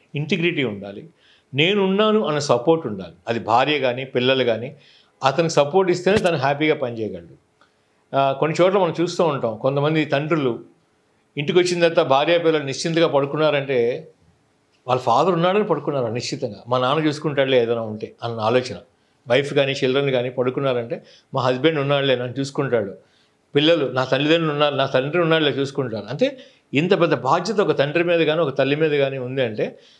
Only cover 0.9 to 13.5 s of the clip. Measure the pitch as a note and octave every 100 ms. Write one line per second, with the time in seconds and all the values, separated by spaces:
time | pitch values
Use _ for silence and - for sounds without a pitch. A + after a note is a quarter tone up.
0.9 | G2+ E2 _ _ _ _ C3 E3 G#3 F#3+
1.9 | G3 G#3+ G#3+ D#3 D3+ C#3 B2 - E3 C3+
2.9 | G2+ F2+ - - A#2 F#2+ A#2 C#3 D3 B2+
3.9 | A#2+ C3 B2+ B2 C3 A#2+ A2 B2 - _
4.9 | _ _ _ C3+ C#3+ E3 D#3+ C#3+ F#3 F#3
5.9 | F3 - G#3+ F3+ E3 C3 C#3+ D#3 C#3 B2+
6.9 | A#2 G#2+ F#2 E2+ E2 _ _ _ _ _
7.9 | _ _ C3+ C#3 C3+ D3+ D#3+ F3+ G3 F3
8.9 | D3 E3+ F3 F3 C3+ A#2 A2 C3+ C#3+ C#3+
9.9 | D#3+ D3+ C#3+ D3+ D#3+ C3+ A2+ - _ _
10.9 | _ _ _ _ - D3+ F3+ F3 F3 E3+
11.9 | E3 D3+ C3+ D3+ E3+ E3 D#3 C#3 B2+ E3+
12.9 | E3 D#3+ C#3 C#3 D3 D#3